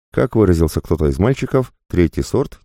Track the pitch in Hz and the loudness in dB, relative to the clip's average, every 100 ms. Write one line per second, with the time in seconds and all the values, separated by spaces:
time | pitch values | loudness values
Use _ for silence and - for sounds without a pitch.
0 | _ - 135 113 98 82 80 80 - 80 | _ -4 0 2 4 4 2 -2 -4 -2
1 | 76 67 110 135 131 135 127 _ _ 90 | -2 0 -2 -2 -2 -2 -4 _ _ 0
2 | 82 - - 107 - - | 0 0 -4 -4 -4 -8